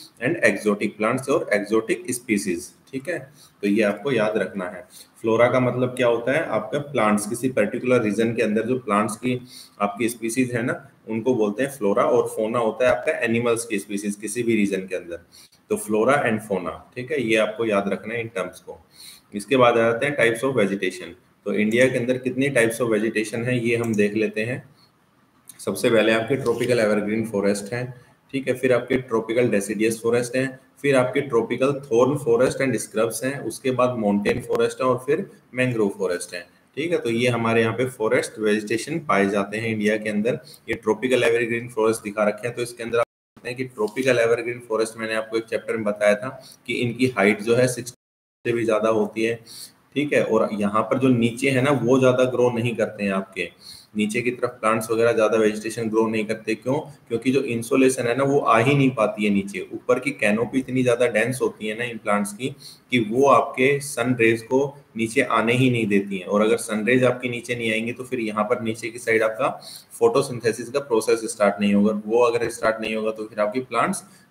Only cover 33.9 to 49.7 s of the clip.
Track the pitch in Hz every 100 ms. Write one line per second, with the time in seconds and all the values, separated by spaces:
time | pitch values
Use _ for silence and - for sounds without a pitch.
33.9 | 117 101 101 107 120 - 113 117 - 127
34.9 | 120 - 165 196 - _ 123 127 113 101
35.9 | 98 92 87 - 90 - _ _ 127 165
36.9 | 165 120 117 123 117 113 113 113 113 127
37.9 | - 110 131 - 113 107 107 104 117 -
38.9 | 165 151 98 98 101 98 107 113 107 104
39.9 | 107 107 104 110 139 - - - 113 110
40.9 | 104 127 123 120 117 117 117 120 110 110
41.9 | 107 107 101 104 104 120 117 120 - 117
42.9 | 117 117 _ _ - 123 127 131 107 107
43.9 | 135 131 120 113 117 117 120 - - 113
44.9 | 113 110 110 110 113 113 107 - 113 104
45.9 | 104 104 104 131 131 - - - 110 120
46.9 | 117 127 127 101 104 110 120 127 120 -
47.9 | - _ _ _ _ 131 117 113 107 110
48.9 | 110 104 110 113 117 - - -